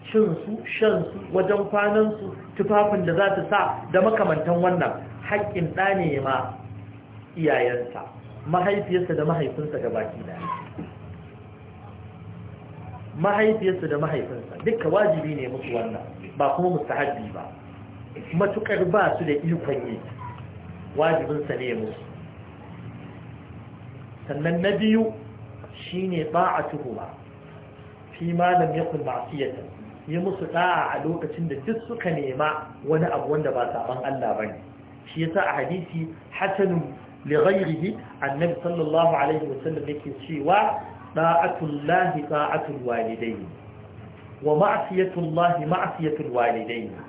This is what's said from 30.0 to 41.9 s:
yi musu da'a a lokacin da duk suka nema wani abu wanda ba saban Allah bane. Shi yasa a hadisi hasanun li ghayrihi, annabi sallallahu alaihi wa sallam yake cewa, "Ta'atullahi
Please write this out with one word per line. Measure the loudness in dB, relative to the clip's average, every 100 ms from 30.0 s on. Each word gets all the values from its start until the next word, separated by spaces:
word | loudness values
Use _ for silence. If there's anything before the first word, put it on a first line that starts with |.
| -6
yi | -2
musu | -2 -2 -2
da'a | 2 4 2 0 -2
a | -2
lokacin | -2 -4 -4 -4
da | -4 -4
duk | -4 -4
suka | -4 -2
nema | -2 -2 0 0 0 -8 -10 0
wani | 2 4
abu | 0 0
wanda | 0 2
ba | 0 0
saban | -2 -4 -4 -4
Allah | -2 -2 0
bane. | -2 -6 -14 -18 -20 -20 -10
Shi | -4 0
yasa | 2
a | 0 0
hadisi | -2 -4 -4 -6 -6 -10 -14
hasanun | -2 -2 2 2 2 -2 -10 -16 -12 0
li | 4
ghayrihi, | 6 4 2 0 -2 -4 -12 -6
annabi | -4 0 0 0
sallallahu | -2 -2 2 4 6 4
alaihi | 2 2 -2
wa | -4
sallam | -4 -4 -4
yake | -6 -8 -10 -8
cewa, | -2 4 6 4 0 -6 -14 -4 2
"Ta'atullahi | 6 6 4 0 -2 -2 4